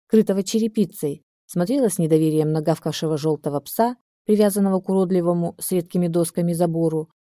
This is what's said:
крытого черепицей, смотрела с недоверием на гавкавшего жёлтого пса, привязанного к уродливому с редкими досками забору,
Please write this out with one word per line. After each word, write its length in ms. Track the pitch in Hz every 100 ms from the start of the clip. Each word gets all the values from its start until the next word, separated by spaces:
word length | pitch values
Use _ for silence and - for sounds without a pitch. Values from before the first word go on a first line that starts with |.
| _
крытого 360 | 220 208 196
черепицей, 800 | 190 226 226 220 196 - 151 147 _ _ _
смотрела 420 | 180 180 277 233
с 100 | -
недоверием 540 | 160 160 160 156 156
на 100 | 156
гавкавшего 540 | 151 156 - 147 165 151
жёлтого 440 | 156 151 156 143
пса, 360 | - - 233 247 _ _
привязанного 560 | - 208 208 202 196 190
к 80 | 185
уродливому 680 | 190 185 185 170 175 170 -
с 140 | -
редкими 360 | 185 170 185 175
досками 440 | 170 165 - 175
забору, 580 | 170 175 165 165 156 160 _